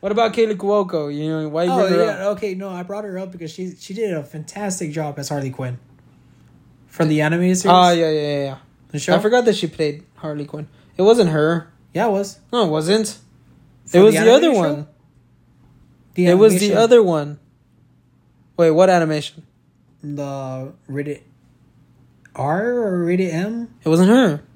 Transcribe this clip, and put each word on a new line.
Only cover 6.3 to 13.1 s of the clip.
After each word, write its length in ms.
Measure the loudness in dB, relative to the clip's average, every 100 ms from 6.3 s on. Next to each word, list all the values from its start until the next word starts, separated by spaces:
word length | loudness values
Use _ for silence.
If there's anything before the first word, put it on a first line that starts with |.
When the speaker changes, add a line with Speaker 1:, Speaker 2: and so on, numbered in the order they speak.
| _ _ _ _ _ _
Speaker 2:
From 200 | -4 -2
the 140 | 0
animated 340 | 0 0 0 0
series. 140 | 4
Speaker 1:
Oh, 160 | 4 6
yeah, 180 | 2 0
yeah, 100 | -2
yeah, 240 | -4 -6
yeah. 120 | -6 -10 _ _ _
Speaker 2:
The 100 | -10
show? 160 | -2
Speaker 1:
I 40 | 0
forgot 260 | 2 0 0
that 80 | -2
she 100 | -4
played 380 | -4 -6 -6 -16 _
Harley 280 | -12 -10
Quinn. 240 | -10 -12 -16 _ _ 0
It 40 |
wasn't 280 | 4 4 4
her. 420 | 2 0 0 -4 _ _
Speaker 2:
Yeah, 140 | -4 -2
it 20 |
was. 280 | -2 -4 -12 _
Speaker 1:
No, 140 | -2 0
it 40 |
wasn't. 480 | 0 0 0 -2